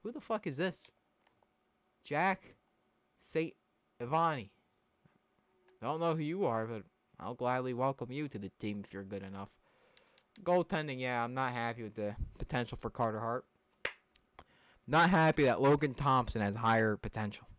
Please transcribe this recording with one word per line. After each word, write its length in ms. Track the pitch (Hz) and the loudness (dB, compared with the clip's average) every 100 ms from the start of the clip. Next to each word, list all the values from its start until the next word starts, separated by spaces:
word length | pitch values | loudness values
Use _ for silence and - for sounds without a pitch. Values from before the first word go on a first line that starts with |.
Who 100 | 220 | -10
the 80 | 285 | -12
fuck 260 | - 220 180 | -6 -4 -4
is 100 | 135 | -2
this? 340 | 180 - - _ _ _ _ _ _ _ _ _ _ _ | -4 -4 -18 _ _ _ _ _ _ _ _ _ _ _
Jack 520 | - 143 185 190 - _ _ _ _ _ _ _ _ | -6 0 0 0 -8 _ _ _ _ _ _ _ _
Saint 220 | 156 160 - _ _ _ _ | -2 -2 -8 _ _ _ _
Ivani. 480 | 123 160 165 147 98 _ _ _ _ _ _ _ _ _ _ _ _ _ | -2 2 2 0 -8 _ _ _ _ _ _ _ _ _ _ _ _ _
Don't 200 | 117 156 | -6 -2
know 140 | 170 | 0
who 80 | 160 | 0
you 220 | 156 180 | -2 -2
are, 220 | 170 113 113 | 0 0 -2
but 160 | 113 - _ _ - | -8 -12 _ _ -12
I'll 160 | 98 | -10
gladly 400 | 123 123 127 127 | -4 -2 0 -2
welcome 380 | 120 131 135 120 | -2 -2 -2 -8
you 160 | 135 151 | -6 -8
to 100 | 104 | -8
the 120 | 98 _ | -10 _
team 240 | 107 104 | -6 -6
if 80 | 98 | -10
you're 100 | 95 | -12
good 200 | 95 98 | -10 -10
enough. 260 | 95 98 98 _ _ _ _ _ _ _ _ - | -10 -12 -14 _ _ _ _ _ _ _ _ -8
Goaltending, 580 | 175 180 - 165 151 127 | 2 2 2 -2 -4 -4
yeah, 240 | 127 123 | -2 0
I'm 80 | 120 | -2
not 200 | 127 131 | -2 -2
happy 300 | 120 117 113 | -2 -4 -4
with 120 | 107 | -8
the 220 | 107 104 101 - - | -4 -4 -4 -10 -8
potential 380 | - 127 120 - | -4 -2 -4 -6
for 100 | 110 | -8
Carter 300 | - 113 107 | -2 -2 -2
Hart. 260 | 117 127 - _ _ _ - - _ _ _ - - _ _ _ - | -4 -6 -8 _ _ _ -10 -10 _ _ _ -20 -20 _ _ _ 0
Not 240 | 151 170 | 4 6
happy 340 | 208 160 156 | 6 6 6
that 160 | 135 98 | 4 6
Logan 340 | 139 143 147 | 6 6 2
Thompson 480 | 123 139 131 117 117 | 0 2 4 2 0
has 120 | 101 | -2
higher 420 | 110 113 113 110 104 | 2 4 6 4 0
potential. 500 | 110 - 107 - - | -6 -6 -6 -8 -18